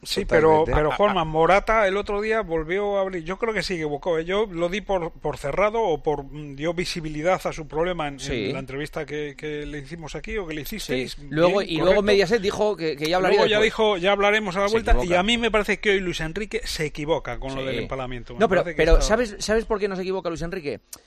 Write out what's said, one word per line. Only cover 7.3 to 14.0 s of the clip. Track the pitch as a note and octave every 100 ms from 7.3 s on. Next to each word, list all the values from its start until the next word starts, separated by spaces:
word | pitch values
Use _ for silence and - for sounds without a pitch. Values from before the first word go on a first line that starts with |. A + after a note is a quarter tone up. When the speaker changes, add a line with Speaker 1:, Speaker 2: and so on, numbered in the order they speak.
| F#3
Speaker 1:
a | F3+
su | D3+ D3+
problema | D3 F3 E3+ D3
en, | C#3
en |
Speaker 3:
Sí. | C#3 B2+ G2+
Speaker 1:
la | C3+
entrevista | C3 C3+ D3+ E3 C#3+
que, | D3 D3 C3
que | D3+ D3 D3
le | D3
hicimos | C3+ E3+ D3 D#3+
aquí | G#3+ A3
o | E3+
que |
le | D#3
hicisteis. | C3+ G#3+ - C3 B2
Speaker 3:
Sí. | - C#3+
Luego, | D3+ F3 G3
Speaker 1:
Bien, | -
Speaker 3:
y | D#3+
luego | F3
Speaker 1:
correcto. | G3+
Speaker 3:
Mediaset | G3+ G3 F3 A#3
dijo | G3 - G#3+ F3
que, | D#3+ C#3
que | D#3
ya | F#3
hablaría | F#3 G3+
Speaker 1:
Luego | -
ya | G#3
Speaker 3:
después. | A3+
Speaker 1:
dijo, | - G#3+
"Ya | F#3+